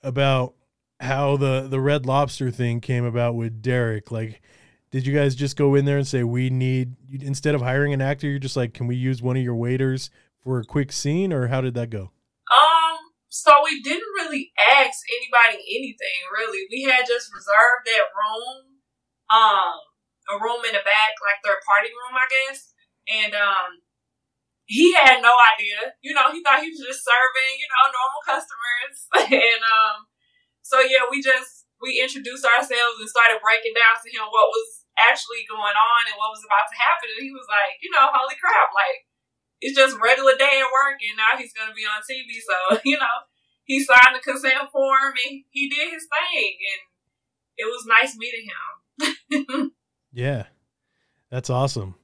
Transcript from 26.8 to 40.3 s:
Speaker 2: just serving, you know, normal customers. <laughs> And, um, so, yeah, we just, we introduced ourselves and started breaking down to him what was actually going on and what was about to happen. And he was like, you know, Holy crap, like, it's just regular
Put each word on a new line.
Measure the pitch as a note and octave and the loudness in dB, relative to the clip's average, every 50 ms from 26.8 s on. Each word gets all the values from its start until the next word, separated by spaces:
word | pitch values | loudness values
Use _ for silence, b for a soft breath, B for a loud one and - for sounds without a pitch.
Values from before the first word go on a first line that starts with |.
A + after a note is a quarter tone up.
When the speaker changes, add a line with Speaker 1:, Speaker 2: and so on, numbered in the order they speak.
| C4+ | -12
Speaker 2:
just | B3 C4+ - - | -12 -12 -10 0
serving, | B3+ A#3+ B3 B3+ C4 B3+ C4 C4 C4 C4+ C4+ | 0 2 2 2 0 0 0 -2 -2 -4 -6
you | D4 - | -10 -4
know, | - B3+ C4 D4 C4 | 0 2 2 2 2
normal | B3 B3+ C4+ - D4+ - | -2 -4 -4 -4 -6 -4
customers. | - C4+ - - - - - A#3+ A#3+ A#3+ B3+ C4 C4+ - - - - - | -4 -4 -4 -4 -10 -14 -10 -6 -6 -4 -4 -6 -10 -12 -18 -16 -2 0
<laughs> | G4 D4 C4+ | 0 2 2
And, | C4+ - A#3 A#3 A#3 A3 A3+ | 2 2 4 2 2 2 2
um, | A3+ A3+ A3 A3 A3 G#3 - - _ _ _ _ _ _ _ _ _ _ _ _ | 2 2 2 2 2 0 -6 -12 _ _ _ _ _ _ _ _ _ _ _ _
so, | - C4 C4 C4 | -2 2 2 2
yeah, | C4 C4 C4+ - | 4 4 2 2
we | B3 C#4 C#4 C#4 | 2 -4 -4 0
just, | C4+ C4 B3+ B3+ - - - _ _ _ _ | 0 0 0 0 -8 -18 -20 _ _ _ _
we | A#3 B3+ B3+ C4 C4 | -10 -6 -4 -2 -2
introduced | C4 C4 C4+ - A#3+ B3+ C4+ C4+ | -4 -6 -10 -12 -12 -12 -4 0
ourselves | B3 A#3 B3 C4+ - B3+ A#3+ A#3+ A#3+ A3+ A3+ | 2 2 2 2 0 -2 0 0 0 -2 -4
and | A3 | -12
started | A3 - A#3+ A#3 A3+ A3+ A3 | -6 0 4 4 4 4 2
breaking | - G#3+ A3 A3 A3 A3+ A3 A#3 | 0 0 0 0 -2 -2 0 4
down | A#3 A3+ A3+ A#3 - | 4 4 4 4 -2
to | A3+ | -10
him | B3 A3+ A3 G#3+ G#3+ | -10 -10 -8 -2 4
what | A3 G#3+ - | 4 4 4
was | - A3+ A3+ - - - _ _ _ - | 4 -2 -6 -6 -14 -20 _ _ _ 2
actually | A3 A#3+ C4 - - - A#3 A#3 A3+ | 4 4 4 2 -4 -10 -12 -12 -12
going | A3 A3+ G#3+ G3+ G#3 G3+ G#3+ | -12 -10 -6 -4 -2 2 2
on | A3 A3+ A#3 A#3 A#3 A3 | 2 4 4 2 0 0
and | G#3 G#3 | -4 -6
what | G#3+ A3 A3 | -6 -8 -8
was | G#3+ G#3+ | -10 -6
about | - G#3 G#3 A3 | -2 0 0 0
to | - - | 0 -2
happen. | - A#3+ C4+ E4 E4+ - A#3 A3 | -2 0 0 0 0 -2 -10 -10
And | G#3+ C4+ | -10 -12
he | C4+ | -12
was | C4+ C4 B3+ | -14 -16 -10
like, | - G#3+ - G3+ F#3+ F3+ - | -2 0 0 0 0 -4 -10
you | - F#4+ F4+ | -12 -2 2
know, | D4+ C4 C#4 | 4 4 4
Holy | D4+ C4 C4 C4+ C#4+ | 4 0 -2 -2 -6
crap, | - - F4+ - G#4 D4+ - - | -4 -2 0 2 2 2 2 2
like, | - - C5+ C5 - _ _ _ _ _ _ _ _ _ _ _ _ | 0 0 0 -2 -8 _ _ _ _ _ _ _ _ _ _ _ _
it's | - C4+ C#4 | -8 -4 2
just | C#4 C4+ C4+ C4+ G#3 A3 | 4 4 4 4 0 2
regular | A#3 C4 C4 C4+ C4+ | 2 2 4 4 4